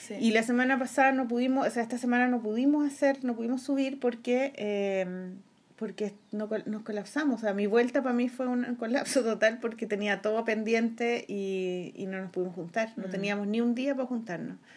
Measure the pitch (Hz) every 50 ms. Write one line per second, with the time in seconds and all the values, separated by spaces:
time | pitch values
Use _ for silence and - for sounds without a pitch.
0 | - - 214 - - 226 214 220 220 233 240 240 254 254 269 247 262 247 - 294
1 | 262 269 269 262 262 226 240 240 247 262 262 269 269 226 233 240 233 233 247 240
2 | 240 247 240 247 247 254 247 240 220 214 214 233 262 285 294 302 294 285 277 -
3 | 294 277 277 277 269 247 233 226 226 233 262 254 - - 285 269 269 262 269 277
4 | - 247 240 233 - 240 247 254 269 269 - - 208 208 208 202 202 196 196 190
5 | 185 180 180 185 185 185 185 196 - _ _ _ _ _ _ - 220 196 190 -
6 | 214 196 - - _ _ - 208 214 214 220 - - - 214 214 220 - 208 202
7 | 202 - - 285 311 285 240 220 220 208 196 202 208 202 208 233 240 247 - 285
8 | 254 262 240 240 247 247 - - 262 247 247 247 240 240 247 240 233 226 240 285
9 | - - - 269 220 226 220 214 214 220 226 240 - 233 226 - 226 202 214 196
10 | 208 208 196 190 - 214 214 226 226 226 214 220 220 220 226 226 233 226 226 -
11 | 233 240 233 - - - 202 202 196 190 190 190 185 180 180 180 180 - - -
12 | 196 190 190 190 190 180 - 185 180 185 175 185 165 170 - - 220 220 - -
13 | 196 185 180 180 196 202 208 202 202 202 214 226 233 240 233 247 254 285 277 262
14 | 254 247 254 226 226 - 175 160 - 170 185 - - - -